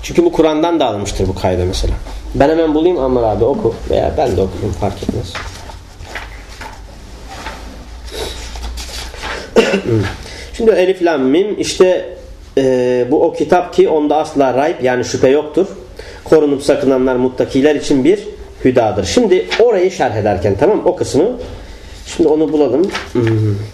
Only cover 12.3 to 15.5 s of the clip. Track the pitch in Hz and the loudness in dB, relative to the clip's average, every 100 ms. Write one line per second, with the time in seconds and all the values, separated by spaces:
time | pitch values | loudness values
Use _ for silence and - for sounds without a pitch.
12.3 | - - - 135 127 123 123 123 151 165 | -18 -4 0 2 2 2 2 2 2 2
13.3 | 160 147 180 175 - 185 156 151 147 151 | 0 2 2 2 2 4 4 2 0 0
14.3 | 139 135 123 147 180 127 123 123 127 131 | 2 2 2 0 0 0 0 -2 2 4
15.3 | 143 151 | 4 2